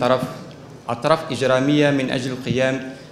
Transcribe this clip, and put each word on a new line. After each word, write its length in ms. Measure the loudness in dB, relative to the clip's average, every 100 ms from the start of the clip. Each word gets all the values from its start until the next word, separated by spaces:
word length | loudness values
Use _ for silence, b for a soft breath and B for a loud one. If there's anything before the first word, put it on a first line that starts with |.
طرف 200 | 2 2 0 -8 -16 -18 -18 -16 -8
أطراف 440 | -4 2 2 2
إجرامية 580 | -2 2 2 4 4 4
من 200 | 2 0
أجل 200 | -2 -4
القيام 640 | -6 -4 0 0 0 -6 B B